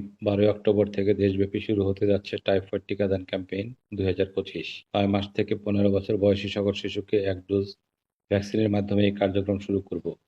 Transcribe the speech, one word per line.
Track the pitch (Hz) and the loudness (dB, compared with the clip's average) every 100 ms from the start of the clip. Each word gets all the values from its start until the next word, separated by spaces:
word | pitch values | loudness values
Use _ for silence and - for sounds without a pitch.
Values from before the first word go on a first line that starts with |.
| - - | -2 -4
বারোই | 107 101 104 | 0 4 4
অক্টোবর | 101 - 104 101 | 4 2 2 2
থেকে | 101 98 | 0 0
দেশব্যাপী | 95 101 95 98 107 | 2 2 2 -2 -2
শুরু | - 104 | -2 0
হতে | 98 95 101 | 0 0 2
যাচ্ছে | 98 - 104 | 0 -2 -6
টাইফয়েড | - 98 98 101 - | 0 0 0 -8 -6
টিকাদান | 98 98 95 | -4 0 -2
ক্যাম্পেইন | 92 98 90 95 113 127 _ | -4 -8 -6 -8 -8 -12 _
দুই | 101 95 | -4 -2
হাজার | 90 92 | 0 -2
পঁচিশ। | - 98 85 - - - | -2 -6 -10 -10 -14 -4
নয় | 104 101 | 0 2
মাস | 98 101 | 2 -2
থেকে | - 104 104 | -4 -2 -4
পনেরো | 104 101 101 | -2 2 2
বছর | 98 98 107 | 2 0 2
বয়সী | 101 101 101 | 4 2 0
সকল | 104 101 | -2 -2
শিশুকে | 101 101 101 98 107 | -2 -6 -8 -2 0
এক | 98 92 | 0 -4
ডোজ | - 98 101 - _ _ _ _ _ | -2 -2 -2 -10 _ _ _ _ _
ভ্যাকসিনের | 101 101 110 107 | -2 0 0 2
মাধ্যমে | 104 101 101 104 | 2 0 2 2
এই | 101 | 2
কার্যক্রম | 101 98 98 98 | 0 0 0 -2
শুরু | - 98 | 0 -2
করব। | - 85 85 - | -2 -6 -6 -10